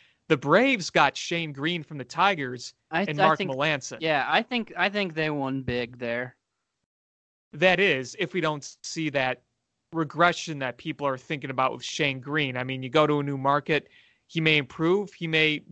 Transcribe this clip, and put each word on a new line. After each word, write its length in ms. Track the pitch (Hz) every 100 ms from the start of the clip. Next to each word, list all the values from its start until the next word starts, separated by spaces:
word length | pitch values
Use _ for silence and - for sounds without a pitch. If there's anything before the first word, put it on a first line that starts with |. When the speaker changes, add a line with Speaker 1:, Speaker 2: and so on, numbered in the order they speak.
| _ _ -
Speaker 1:
The 80 | 151
Braves 520 | 135 180 269 254 165
got 260 | 175 143 -
Shane 340 | - 170 160
Green 320 | 135 156 175
from 140 | 147 147
the 80 | 123
Tigers 680 | 165 196 180 131 123 - - _
Speaker 2:
I 120 | 160
Speaker 1:
and 60 | 190
Speaker 2:
th-, 120 | 151
I 40 |
Speaker 1:
Mark 140 | 160 156
Speaker 2:
think 140 | 185
Speaker 1:
Melancon. 460 | 131 151 143 - 123
Speaker 2:
Yeah, 260 | 160 147 127
I 120 | 170
think, 300 | 233 247 214 180
I 100 | 190
think 240 | 208 190
they 160 | 156 156
won 320 | 147 135 135
big 360 | 127 123 120 120
there. 360 | 120 120 127 - _ _ _ _ _ _ _ _ _ _ _
Speaker 1:
That 260 | 151 185 180
is, 340 | 196 135 123 -
if 160 | 170
we 60 | 190
don't 360 | 156 147 - -
see 280 | - 165 156
that 340 | 135 131 127 _ _ _ _ _
regression 680 | 165 151 151 175 160 - 147
that 180 | 131 120
people 280 | 160 139 143
are 120 | 131
thinking 320 | - 151 135
about 240 | 131 131
with 100 | 123
Shane 380 | - - 147 131
Green. 340 | 123 151 139 123
I 80 |
mean, 180 | 127 131
you 80 | 127
go 160 | 156 151
to 140 | 147
a 40 |
new 140 | 143 139
market, 520 | 135 143 143 151 - _ _ _ _
he 120 | 165
may 160 | 160 151
improve, 540 | 139 - 165 196 196
he 140 | - 165
may 320 | 160 156 151 -